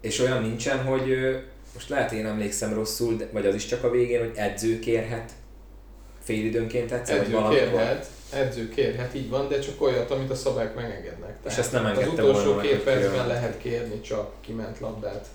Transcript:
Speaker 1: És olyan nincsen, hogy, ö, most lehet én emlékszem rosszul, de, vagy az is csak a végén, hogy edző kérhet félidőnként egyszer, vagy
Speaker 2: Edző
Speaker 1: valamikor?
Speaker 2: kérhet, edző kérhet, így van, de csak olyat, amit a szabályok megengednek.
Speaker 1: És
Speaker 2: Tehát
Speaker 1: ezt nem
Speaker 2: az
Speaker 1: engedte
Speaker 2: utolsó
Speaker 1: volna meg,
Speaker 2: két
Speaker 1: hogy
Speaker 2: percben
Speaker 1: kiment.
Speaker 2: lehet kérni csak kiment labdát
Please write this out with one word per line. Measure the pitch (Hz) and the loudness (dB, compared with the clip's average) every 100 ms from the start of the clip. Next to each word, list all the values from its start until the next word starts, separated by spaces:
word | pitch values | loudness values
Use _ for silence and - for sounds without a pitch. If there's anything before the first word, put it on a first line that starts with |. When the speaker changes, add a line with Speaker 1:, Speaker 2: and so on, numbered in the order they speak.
Speaker 1:
És | 110 - | -2 2
olyan | 127 127 | 2 4
nincsen, | 110 117 143 131 | 0 -2 0 0
hogy, | 131 131 131 | 2 2 2
ö, | 131 131 131 - - - | 2 2 0 -6 -16 -18
most | 113 - | -16 -4
lehet | 143 110 | 0 0
én | 113 107 | 0 -2
emlékszem | 107 101 - 107 | -2 -2 -2 -2
rosszul, | 107 110 - 120 110 | 0 -2 0 0 0
de, | 107 | -2
vagy | 104 98 | 0 2
az | 107 | 2
is | - | 0
csak | 123 | 0
a | 123 | 2
végén, | 123 120 120 | 2 2 2
hogy | 113 110 | 0 -2
edző | 101 98 113 110 | -2 0 0 0
kérhet | - 113 110 113 - - - - - - - - - - | 2 0 0 -6 -8 -16 -20 -20 -20 -20 -20 -20 -20 -16
félidőnként | - 107 110 117 113 123 117 | -4 -2 0 0 0 -2 -2
egyszer, | 123 - - | -4 0 0
vagy | 101 | 2
Speaker 2:
Edző | 113 | 2
Speaker 1:
valamikor? | 107 139 107 | 6 6 6
Speaker 2:
kérhet, | 95 117 131 - - - | 4 2 0 -4 -14 -6
edző | 135 131 117 113 | -2 0 -2 -4
kérhet, | - 120 117 123 139 | 0 0 0 -4 -4
így | 113 | -2
van, | 131 139 | -2 0
de | 139 | 0
csak | 139 - | -2 0
olyat, | 139 120 - | 2 2 0
amit | 135 131 | -2 -2
a | 131 | -2
szabályok | 135 120 110 123 | 0 0 -2 -4
megengednek. | 113 101 - - - - | -6 -8 -10 -12 -12 -10
Speaker 1:
És | |
Speaker 2:
Tehát | - 110 | -6 -2
Speaker 1:
ezt | 120 | 0
nem | 127 107 | 2 2
Speaker 2:
az | |
Speaker 1:
engedte | 101 101 160 | 2 2 4
Speaker 2:
utolsó | 143 104 | 6 6
Speaker 1:
volna | 139 104 | 6 4
meg, | 143 | 4
Speaker 2:
két | |
Speaker 1:
hogy | 123 | 2
Speaker 2:
percben | 139 - 98 | 4 4 4
Speaker 1:
kiment. | 101 120 | 2 0
Speaker 2:
lehet | 120 120 104 | 0 -2 -4
kérni | 123 117 117 107 | -4 -4 -4 -8
csak | - 110 104 - | -6 -4 -4 -10
kiment | - 113 110 113 | -10 -8 -8 -8
labdát | 110 107 104 101 - | -8 -6 -6 -8 -10